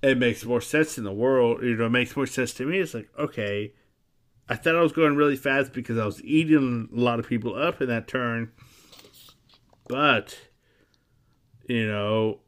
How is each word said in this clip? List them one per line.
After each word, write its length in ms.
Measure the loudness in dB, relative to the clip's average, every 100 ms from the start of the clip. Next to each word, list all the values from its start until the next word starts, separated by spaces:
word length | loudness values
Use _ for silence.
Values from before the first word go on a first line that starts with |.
it 160 | 2 2
makes 260 | 2 0
more 160 | -2 -2
sense 380 | 0 0 0 -2
in 60 |
the 80 | -8
world. 500 | -2 2 4 2 2
You 140 | 0 0
know, 100 | 2
it 40 |
makes 260 | 2 0 -2
more 100 | -4
sense 260 | -2 -4
to 120 | -4 -4
me. 120 | -2
It's 160 | -4
like, 140 | -6 -14 -8
okay, 540 | -8 -6 -6 -4 -6 _ _ _ _ _ _ _ _
I 80 | -4
thought 180 | 0 4
I 40 |
was 100 | 2
going 240 | 4 2 6
really 200 | 2 2
fast 360 | 0 0 0
because 260 | -4 -4 -2
I 60 | -2
was 160 | -4
eating 640 | 0 0 4 4 4 -2 -4
a 60 | 0
lot 180 | 0 0
of 80 | -2
people 260 | -4 -4
up 260 | -4 -4 -2
in 80 | -2
that 200 | -4 -4
turn. 440 | -4 -4 -4 -6 _ -20 _ _ -20 -20 -20 -20 _ _ _ _ _ -8
But, 500 | 0 2 2 0 -16 -20 _ _ _ _ _ _ _ _ _ _ _ _
you 180 | -2 -2
know 540 | -2 0 0 0 -4